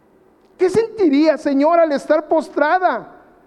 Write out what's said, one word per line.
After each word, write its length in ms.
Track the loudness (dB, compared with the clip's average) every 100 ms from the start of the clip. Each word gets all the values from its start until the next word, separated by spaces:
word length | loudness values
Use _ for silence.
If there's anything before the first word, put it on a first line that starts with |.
| _ _ _ _ _ -2
¿Qué 100 | 0
sentiría, 720 | 0 -2 0 0 2 2 0
Señor, 400 | -2 0 2 2
al 140 | 2
estar 340 | 0 0 -2 0
postrada, 960 | -2 -2 -2 0 0 0 -4 -10 -20 _ _